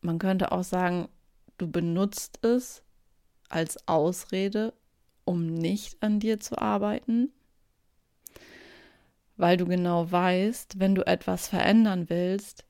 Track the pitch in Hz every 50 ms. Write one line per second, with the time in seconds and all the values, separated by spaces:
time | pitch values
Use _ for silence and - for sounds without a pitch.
0 | - 170 165 170 202 190 190 185 - - - 180 180 - - 180 180 175 175 175
1 | 175 - - _ _ _ _ _ _ - _ _ 190 160 156 180 165 170 170 175
2 | 196 202 - - - - - - - 226 240 247 247 - - - _ _ _ _
3 | _ _ _ _ _ _ _ _ _ _ - 165 165 165 - - _ - 165 160
4 | 151 170 180 - - - - 190 190 196 196 208 220 226 - _ _ _ _ _
5 | _ _ _ _ _ - 175 170 170 165 165 165 165 165 190 208 - - - _
6 | - 214 214 208 208 220 220 214 - - - - - 214 208 202 202 208 214 -
7 | - - 226 233 240 285 _ _ _ _ _ _ _ _ _ _ _ _ _ _
8 | _ _ _ _ _ - _ - - - - - - - - - - - _ _
9 | _ _ _ _ _ _ _ - 185 170 180 180 180 175 180 180 175 175 175 170
10 | 170 170 180 175 180 185 180 185 190 214 247 - - _ - 190 190 196 196 185
11 | - - - - - - 185 180 - - - 185 - - 208 226 226 214 190 180
12 | 170 - 170 175 180 180 190 202 202 - - - - _